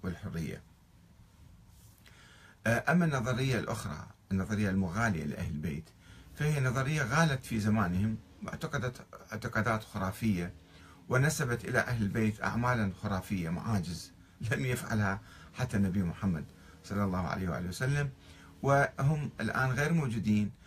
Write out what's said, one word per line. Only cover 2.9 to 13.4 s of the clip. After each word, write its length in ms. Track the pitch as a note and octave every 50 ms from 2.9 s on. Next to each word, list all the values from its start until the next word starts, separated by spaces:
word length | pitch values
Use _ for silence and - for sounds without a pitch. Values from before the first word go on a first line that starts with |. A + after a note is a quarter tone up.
أما 140 | D#3+ F3+ E3+
النظرية 540 | D#3+ C#3 B2+ A2 B2+ B2 B2 C3+ C3+ B2+ G2+
الأخرى، 480 | - - A2 - - - - G2+ G2+ - - - - -
النظرية 380 | G2 F#2+ F#2 F#2 G#2+ G2+ G#2+ G2
المغالية 540 | F#2+ G2 F#2+ F2 E2+ A2+ A#2 A2+ F#2 D#2+ D2
لأهل 280 | D2 C#2 - - -
البيت، 380 | D#2+ D2 D2+ E2+ C#2+ D#3+ - - - - - - - - - - -
فهي 260 | - D3 D3+ D3+ C#3+
نظرية 420 | C3 B2+ A2+ C3+ C3 C#3+ D#3 D3+ C3
غالت 420 | G#2 C#3 D#3+ E3 D#3 C3+ B2+ -
في 140 | - A2+ G#2+
زمانهم 580 | G2+ G#2+ G#2+ A2 G2 F2 F2+ F#2 G#2 A2 A2 - - - - - G#3
واعتقدت 640 | - - - - - - C3+ B2+ B2 - - - - - - - -
اعتقادات 520 | A2 G#2+ - A#2 - A2+ G#2 A#2 A2 G#2+ -
خرافية، 720 | - - G#2 F#2+ F#2+ F#2 - A#2 A2 G2 F2 E2+ F#2 - - - - - - - - - - - -
ونسبت 560 | B2 C3 C#3 D#3 D#3 - C#3+ B2 A#2+ A#2 -
إلى 140 | - B2 A2
أهل 240 | - - B2 A2+ G#2
البيت 400 | G2 - A2+ A2 G#2+ G#2 - -
أعمالا 480 | - - A2+ A#2+ B2 B2 A#2 G#2+ G2 F2+ -
خرافية، 480 | - G2 G2+ F#2 - - G#2 F#2